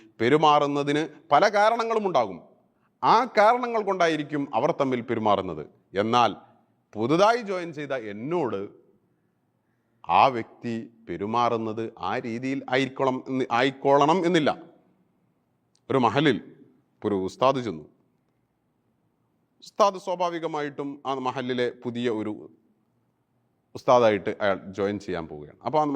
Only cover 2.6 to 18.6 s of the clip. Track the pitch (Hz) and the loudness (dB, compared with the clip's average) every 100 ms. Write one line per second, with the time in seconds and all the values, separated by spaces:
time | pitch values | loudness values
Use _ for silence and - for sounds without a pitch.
2.6 | _ _ _ - 135 208 254 214 208 247 | _ _ _ -2 2 4 2 4 4 4
3.6 | 240 233 196 190 170 151 143 147 139 110 | 0 -4 -2 0 2 0 -4 -6 -4 -2
4.6 | 151 160 135 123 120 113 110 98 92 76 | 0 0 0 -2 -2 0 2 2 0 -8
5.6 | 73 _ _ 92 110 120 113 90 - _ | -12 _ _ -2 2 4 2 0 -16 _
6.6 | _ _ _ 104 117 165 208 240 202 185 | _ _ _ -6 0 2 4 2 -2 -8
7.6 | 170 147 143 135 107 101 131 175 127 98 | -10 -12 -8 -8 -8 -10 -6 -4 -4 -4
8.6 | 101 - _ _ _ _ _ _ _ _ | -8 -14 _ _ _ _ _ _ _ _
9.6 | _ _ _ _ - 90 127 120 113 - | _ _ _ _ 0 4 4 2 -8 -10
10.6 | 120 113 - _ - 85 101 117 120 113 | -8 -8 -10 _ -12 -8 -6 -2 0 -2
11.6 | 113 110 113 - 90 120 127 117 131 135 | -4 -6 -10 -8 -8 -6 -8 -8 -6 -8
12.6 | - 131 131 135 135 127 - 131 127 117 | -2 -2 -2 -2 -2 -2 -4 -4 -2 0
13.6 | 135 135 143 143 143 185 170 175 127 - | 0 0 2 4 6 4 2 2 2 -2
14.6 | - _ _ _ _ _ _ _ _ _ | -6 _ _ _ _ _ _ _ _ _
15.6 | _ _ - 131 117 139 156 98 - - | _ _ -4 0 2 2 2 0 -4 -20
16.6 | - _ _ _ 107 98 92 - 127 139 | -20 _ _ _ -4 -2 -4 0 0 2
17.6 | 117 80 76 _ _ _ _ _ _ _ | -4 -10 -14 _ _ _ _ _ _ _